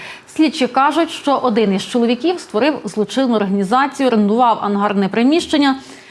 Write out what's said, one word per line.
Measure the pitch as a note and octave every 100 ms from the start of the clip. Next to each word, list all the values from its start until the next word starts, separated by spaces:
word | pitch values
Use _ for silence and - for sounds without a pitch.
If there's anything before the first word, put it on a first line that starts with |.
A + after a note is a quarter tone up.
| - - - -
Слідчі | D#4 - B3
кажуть, | C4 C#4+ D4+ D#4+
що | - C#4+ C4
один | B3+ A3 G#3
із | F#3
чоловіків | - B3 A#3 B3 E4 F4
створив | - G#3+ C#4+ C#4
злочинну | G#3 G#3+ G3+ C4 C4 A3
організацію, | G3 G3+ F#3+ B3+ C#4 - C4
орендував | A3+ G3+ A3+ A#3+ G#3+
ангарне | G3+ G3+ G3+ G3+ F#3+
приміщення, | A3+ B3 E4+ E4+ D4+ C#4+ C4+ - - -